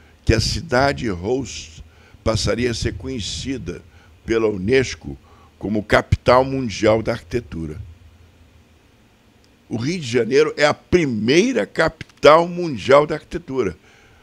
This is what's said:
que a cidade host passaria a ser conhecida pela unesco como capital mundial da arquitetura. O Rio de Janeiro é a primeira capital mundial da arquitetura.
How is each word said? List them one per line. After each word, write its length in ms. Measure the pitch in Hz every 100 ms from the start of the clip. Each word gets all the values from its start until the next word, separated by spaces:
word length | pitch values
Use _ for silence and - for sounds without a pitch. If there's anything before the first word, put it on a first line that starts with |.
| _ _
que 80 | -
a 80 | 110
cidade 680 | - 110 85 123 139 139 120
host 760 | 87 95 131 120 - - - - _ _ -
passaria 460 | - 110 107 104 123
a 40 |
ser 200 | 113 117
conhecida 880 | 104 131 131 98 - 127 131 85 80 - - _ _
pela 240 | - 113 110
unesco 680 | 104 95 131 123 - 71 69 _ - _ -
como 240 | - 107
capital 600 | - 123 - - - 127
mundial 580 | 135 135 123 92 107 113
da 100 | 110
arquitetura. 680 | 117 - 123 - 82 78 78 - - - _ _ _ _ _ _ _ _ _ _ _ _ _ _ _ -
O 80 | 110
Rio 240 | 127 185
de 60 | 131
Janeiro 480 | 120 110 135 151 -
é 80 |
a 100 | 147
primeira 920 | 147 - 180 147 110 110 156 247 240 -
capital 800 | - 160 - - - 147 156 170
mundial 600 | 175 175 120 90 143 151
da 100 | 151
arquitetura. 600 | - 170 - 131 101 80 _ _ _ _